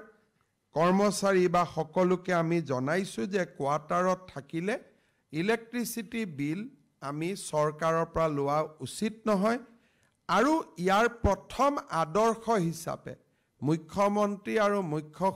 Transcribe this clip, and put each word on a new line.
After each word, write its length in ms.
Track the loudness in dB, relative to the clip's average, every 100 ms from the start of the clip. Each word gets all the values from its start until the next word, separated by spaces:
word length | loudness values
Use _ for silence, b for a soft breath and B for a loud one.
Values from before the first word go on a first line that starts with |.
| -4 _ _ _ _ _ _
কৰ্মচাৰী 760 | 2 4 4 4 2 2 4 4
বা 160 | 2 0
সকলোকে 580 | -2 -2 2 2 2 0
আমি 260 | 0 2 0
জনাইছোঁ 680 | 0 -2 0 -2 -2 -6 -4
যে 160 | -2 -4 -4
কোৱাৰ্টাৰত 600 | -2 -2 -2 0 0 -2 -6
থাকিলে 460 | -16 -10 -6 -4 -4 -8 b b b b
ইলেক্ট্ৰিচিটি 920 | -4 0 -2 -2 -6 -4 -6 -8 -6
বিল 360 | -6 -4 -4 -4 -8 -16 _ _
আমি 280 | -8 -6 -4
চৰকাৰৰ 680 | -6 -4 0 0 0 0 0
পৰা 240 | 0 0 0
লোৱা 300 | 0 0 0 -2 -8
উচিত 340 | -12 -6 -6 -2 0
নহয়। 320 | 2 2 0 -6 b b b b b 0
আৰু 240 | 2 4 2 -2 -4
ইয়াৰ 300 | 2 2 2
প্ৰথম 680 | 0 0 0 -4 0 0 0 -4
আদৰ্শ 540 | -2 0 2 2 0 0
হিচাপে 680 | 0 0 -4 -8 -10 -10 -16 _ _ _ _
মুখ্যমন্ত্ৰী 920 | -2 -2 -2 0 2 2 0 -2 -4 0
আৰু 200 | 2 0
মুখ্য 500 | -2 -6 -8 -4 -4